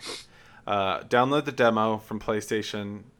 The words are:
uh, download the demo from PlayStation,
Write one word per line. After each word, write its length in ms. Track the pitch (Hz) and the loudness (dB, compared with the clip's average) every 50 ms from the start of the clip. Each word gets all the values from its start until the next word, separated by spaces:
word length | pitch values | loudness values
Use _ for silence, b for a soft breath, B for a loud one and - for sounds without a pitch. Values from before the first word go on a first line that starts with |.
| - - - - - - b b b b b b b | -12 -12 -12 -12 -14 -18 b b b b b b b
uh, 320 | b 101 101 98 95 87 - - | b 0 0 0 0 -2 -4 -2
download 400 | - 123 120 127 135 143 151 - | 2 4 4 4 4 2 0 0
the 60 | 139 | -2
demo 460 | - - 123 117 113 110 110 113 110 | 2 4 4 4 4 4 2 0 0
from 220 | 104 - - 113 104 | -2 -6 -8 -10 -6
PlayStation, 800 | - - 110 104 104 - 117 107 104 - - 104 101 101 104 101 101 - - | -4 -2 -2 -2 -2 -2 -4 -4 -4 -4 -6 -8 -8 -8 -10 -12 -14 -18 -20